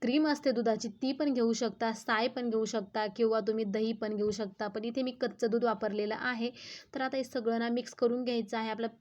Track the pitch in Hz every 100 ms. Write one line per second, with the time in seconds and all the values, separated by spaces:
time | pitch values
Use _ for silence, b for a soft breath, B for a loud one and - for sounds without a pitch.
0 | 240 285 311 294 277 233 226 220 226 -
1 | 262 277 294 247 233 226 226 - 226 220
2 | - 220 254 254 240 220 214 220 196 220
3 | 214 208 226 220 208 220 208 214 220 220
4 | 214 214 208 202 208 - 208 208 226 247
5 | 254 247 240 - 233 233 233 208 214 208
6 | 208 220 247 233 233 247 B B B 269
7 | 262 269 254 262 226 226 233 240 - -
8 | 240 247 254 240 202 226 220 220 226 -